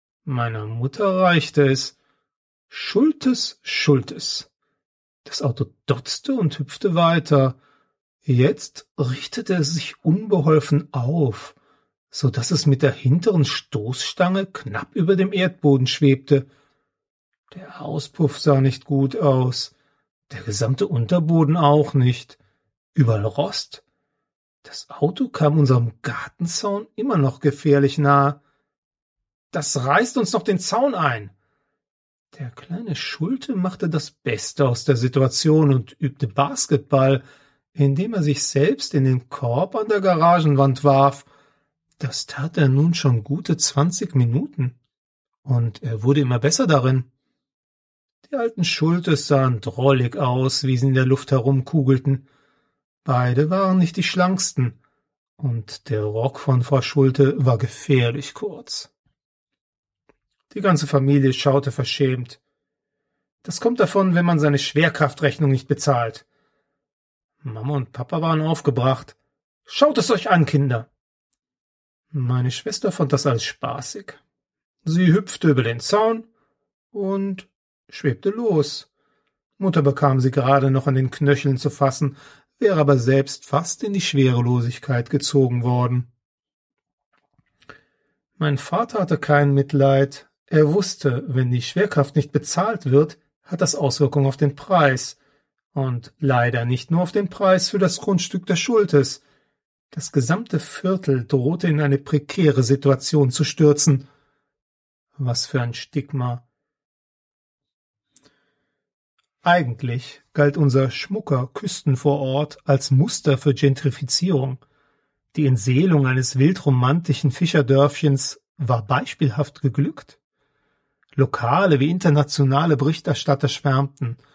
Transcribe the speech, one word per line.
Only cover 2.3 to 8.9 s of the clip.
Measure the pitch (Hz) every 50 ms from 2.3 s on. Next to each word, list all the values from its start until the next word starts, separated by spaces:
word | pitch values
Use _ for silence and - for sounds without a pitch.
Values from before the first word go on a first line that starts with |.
| _ _ _ _ _ _ _ _
Schultes, | - - - - - 214 285 311 - - - 262 247 - - - - _
Schultes. | _ - - - - 151 143 127 - - - - - - - - - - _ _ _ _ _ _ _ _ _ _ _ _ _ _ _
Das | - - -
Auto | 165 127 - - - - _ _ _
dotzte | - 131 127 - - - - - - 269
und | 240 185 147 - -
hüpfte | 139 - - - - 196 160
weiter. | 175 170 165 170 165 165 - 151 135 135 131 131 - _ _ _ _ _ _ _ _ _ _ _ _
Jetzt | _ 147 127 123 123 156 - - - - - - - _